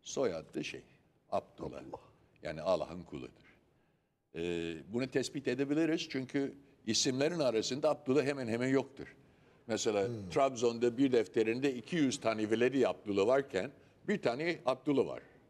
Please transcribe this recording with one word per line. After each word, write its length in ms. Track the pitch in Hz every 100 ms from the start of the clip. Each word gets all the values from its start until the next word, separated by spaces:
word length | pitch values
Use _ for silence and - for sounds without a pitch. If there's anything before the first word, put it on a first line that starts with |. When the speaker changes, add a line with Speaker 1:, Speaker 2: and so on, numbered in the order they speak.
Speaker 1:
soyadı 600 | - - 131 82 76 -
şey, 180 | - - - _ _ _ _
Abdullah. 480 | 98 - - 80 -
Speaker 2:
Abdullah. 200 | - - - _ _ _
Speaker 1:
Yani 200 | 76 78
Allah'ın 400 | 80 90 73 82
kuludur. 540 | 87 71 62 - - _ _ _ _ _ _ _ _
Ee, 420 | 78 85 85 85 82 76
bunu 140 | 113 131
tespit 380 | 139 123 147 135
edebiliriz 600 | 123 139 147 160 165 -
çünkü 460 | 135 127 143 139 - - _ -
isimlerin 520 | 113 147 131 143 175
arasında 520 | 139 110 - 127 156
Abdullah 340 | 143 - 135
hemen 240 | 135 139 123
hemen 200 | 113 127
yoktur. 480 | 135 131 - - - - _ - _ -
Mesela 420 | 110 120 104 98
Speaker 2:
Hmm. 220 | 117 95
Speaker 1:
Trabzon'da 680 | 113 135 123 120 117 120 117
bir 140 | 139
defterinde 640 | 123 110 - 110 117 139
iki 220 | 131 - 175
yüz 240 | 139 117
tane 300 | 110 110 107
Veledi 380 | 110 123 139 110
Abdullah 380 | 90 104 101 101
varken 440 | 135 139 95 110 - - _ -
bir 140 | 196
tane 360 | - 120 165 160 -
Abdullah 400 | 131 - 135 90
var. 160 | 62 - -